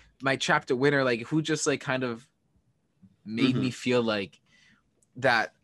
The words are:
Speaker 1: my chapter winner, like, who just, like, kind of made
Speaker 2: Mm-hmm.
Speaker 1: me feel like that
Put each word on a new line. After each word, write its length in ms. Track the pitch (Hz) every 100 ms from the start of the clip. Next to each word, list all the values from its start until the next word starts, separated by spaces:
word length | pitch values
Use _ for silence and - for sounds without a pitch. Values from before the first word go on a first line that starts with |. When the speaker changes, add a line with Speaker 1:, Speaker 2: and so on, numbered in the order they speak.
| - _
Speaker 1:
my 140 | 135 131
chapter 400 | - 151 - 127
winner, 280 | 143 139
like, 180 | 131 117 117
who 140 | 156
just, 240 | 151 151 151
like, 120 | 135
kind 240 | 139 131
of 240 | 127 113 - _ _ _ _ _ _ _ - _
made 280 | 104 113 131
Speaker 2:
Mm-hmm. 80 | 123
Speaker 1:
me 100 | 127
feel 300 | - 123 123
like 400 | 113 104 98 - _ _ _ _ _ _ _ -
that 360 | 127 113 101 _